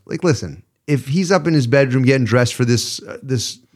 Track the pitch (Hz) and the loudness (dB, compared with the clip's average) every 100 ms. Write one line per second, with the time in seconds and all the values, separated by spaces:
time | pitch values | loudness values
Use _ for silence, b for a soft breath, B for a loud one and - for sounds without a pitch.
0 | - 156 180 131 85 71 - _ - 143 | -10 -2 0 0 -4 -14 -20 _ -4 -4
1 | 120 165 180 185 156 156 123 139 139 127 | -2 -2 0 0 2 0 2 2 2 2
2 | 127 135 113 123 117 - 120 120 - - | 2 2 2 2 2 0 0 0 -2 -10
3 | - - 139 127 - - _ | -12 -14 -6 -6 -6 -10 _